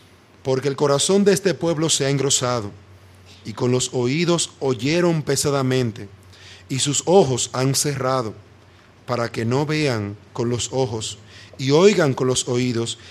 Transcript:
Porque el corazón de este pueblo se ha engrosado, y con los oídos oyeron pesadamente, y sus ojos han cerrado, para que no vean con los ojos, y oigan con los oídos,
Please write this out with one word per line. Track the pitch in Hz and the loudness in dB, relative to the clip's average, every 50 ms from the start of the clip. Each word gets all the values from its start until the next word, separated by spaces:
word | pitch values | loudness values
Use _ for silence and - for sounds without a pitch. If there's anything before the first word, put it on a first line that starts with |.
| - - - - - - - - - | -20 -20 -20 -20 -20 -20 -20 -10 -4
Porque | 135 131 131 131 143 | -2 -2 -2 -2 -2
el | 139 | -2
corazón | - 151 143 139 139 - - 190 202 202 | 0 2 2 2 2 2 2 2 4 4
de | 202 190 | 4 4
este | - - 190 160 | 4 2 0 -2
pueblo | 123 165 165 165 147 160 156 | -2 -2 -2 -2 0 0 0
se | - - 139 | 0 0 0
ha | 135 | 0
engrosado, | 143 139 131 139 - - 135 123 123 120 101 101 101 - - - - - - - - - - - - - - | 0 0 0 0 0 0 0 0 -2 -2 -4 -6 -10 -14 -20 -20 -20 -20 -20 -20 -20 -20 -20 -20 -20 -18 -16
y | 113 110 | -14 -8
con | - 131 123 123 | -2 0 0 2
los | 127 127 - - | 0 0 -2 -2
oídos | 131 120 123 135 160 175 165 170 165 - - - - | -2 -2 0 0 0 0 2 0 0 -2 -4 -8 -4
oyeron | 147 135 117 104 117 139 160 175 175 175 170 156 131 | -4 -2 -2 -2 -2 0 0 2 2 2 2 0 0
pesadamente, | - 139 135 - 151 139 139 135 127 131 - - 117 101 117 104 101 - - - - - - - - - - - - | -2 -2 -2 0 0 0 0 0 0 0 0 0 -2 -4 -8 -12 -18 -18 -20 -20 -20 -20 -20 -20 -20 -20 -20 -12 -8
y | 139 131 | -6 -4
sus | - 147 139 - - | -2 -2 -2 -2 0
ojos | 160 175 196 180 135 127 117 - - - | 4 6 6 6 4 2 -2 -4 -4 -2
han | 123 131 135 135 | -2 0 0 0
cerrado, | - - 147 139 127 123 131 131 131 120 107 92 98 - - - - - - - - - - - - - | 0 -2 -2 -4 -4 -2 -2 0 -2 -2 -4 -8 -12 -16 -20 -20 -20 -20 -20 -20 -20 -20 -20 -20 -18 -10
para | - 123 117 117 113 - | -6 -4 -4 -4 -4 -4
que | - 113 | -4 -2
no | 117 127 135 151 | 0 0 0 0
vean | 143 156 156 151 139 120 107 101 101 104 104 - - - | 0 -2 -2 0 0 -2 -2 -4 -6 -8 -12 -16 -12 -8
con | - 120 120 | -4 -4 -2
los | 120 117 - - 127 | -2 -4 -4 -4 -2
ojos, | 131 131 113 117 113 110 - - - - - - - - - - - | -2 -2 -2 -2 -6 -8 -10 -12 -14 -18 -20 -20 -20 -20 -20 -12 -6
y | 139 131 | 0 2
oigan | 139 156 185 208 214 185 165 139 123 | 4 6 6 6 6 6 4 2 2
con | - 135 | 2 0
los | 127 127 - - - | 0 0 0 -2 -2
oídos, | 123 123 127 123 117 113 117 113 - - - - | -2 -2 0 0 -2 -2 -4 -4 -6 -10 -14 -20